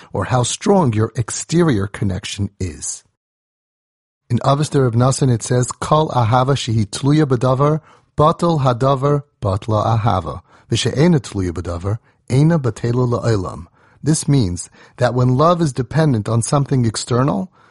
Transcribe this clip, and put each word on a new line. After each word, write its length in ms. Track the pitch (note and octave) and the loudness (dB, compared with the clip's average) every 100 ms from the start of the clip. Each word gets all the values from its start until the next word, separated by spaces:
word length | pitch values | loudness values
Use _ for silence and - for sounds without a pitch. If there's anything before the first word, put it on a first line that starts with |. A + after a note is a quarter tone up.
| - | -10
or 140 | - F2+ | -6 -2
how 180 | B2 | 0
strong 480 | A#2+ - - G3 C#3+ | -2 -2 2 4 4
your 200 | G#2+ A2 - | 2 0 -2
exterior 720 | - - - E3 E3+ G#2+ G2+ | -6 -8 -2 0 2 2 -2
connection 600 | - G#2 F#2 - - G2+ - | -4 -4 -4 -6 -6 -6 -6
is. 420 | F#2 D2 - - - _ _ _ _ _ _ _ _ _ _ _ - | -10 -8 -12 -12 -16 _ _ _ _ _ _ _ _ _ _ _ -4
In 80 | A#2+ | -2
Avos 340 | C3+ C#3+ D3+ | 0 0 0
Reb 220 | C#3+ B2+ | 0 2
Nosson 340 | A#2 B2+ C3 C#3 | 2 2 2 0
it 140 | A#2 | 0
says, 300 | - B2 B2 | 0 -2 -2
"Kol 360 | - - D#3 D#3 | -4 -2 0 0
ahava 440 | B2 A2+ B2+ C3 | 0 2 2 2
shehi 320 | C3+ - A2+ G#2 | 0 0 -2 -2
tluya 380 | - C3+ D3+ D3+ | -2 2 2 2
b'davar, 540 | B2+ B2+ C3 D3 D#3 - - _ - | 2 0 2 2 0 -6 -20 _ 0
batel 440 | D3 E3+ E3+ D#3+ | 2 2 0 2
hadavar, 640 | C3 A#2 C3+ C3+ C#3+ D3 - _ | 2 2 0 0 0 -2 -4 _
batla 560 | G2+ G#2 - G#2+ G#2 A2+ | -4 -2 -2 0 0 0
ahava. 440 | A2+ F#2+ D#2 E2+ - _ - | 0 0 -2 -10 -14 _ -6
V'she'ena 480 | A2+ B2 B2 E3+ D#3 | -4 -2 2 2 2
tluya 320 | - G2+ F2+ | -2 -6 -4
b'davar, 480 | E2+ F2 E2+ G2 A2 _ _ - | -6 -8 -6 -4 -6 _ _ -2
eina 340 | B2+ D3+ E3+ | 2 4 2
batela 460 | B2 - A#2 A#2+ B2 | -2 -4 -2 0 0
la'olam." 580 | A#2 A#2+ G#2+ F2 - F2 _ _ _ | 0 0 0 -2 -10 -16 _ _ _
This 240 | C3+ D#3+ - | -2 0 2
means 420 | C#3 F#2+ F2+ - _ - - | 2 0 -4 -10 _ -16 -2
that 160 | B2 | 0
when 220 | B2 B2 B2+ | 2 2 4
love 240 | D#3+ F3 | 4 2
is 120 | D#3+ | 0
dependent 560 | B2+ A#2+ D3 D#3+ A#2 G#2 | -2 -2 0 2 0 0
on 140 | A2+ | -2
something 420 | - D3 C3+ C3+ | 0 0 0 0
external, 680 | A2+ - - A#2+ C#3 G3 F#3 _ _ | 0 -2 -2 0 0 -2 -6 _ _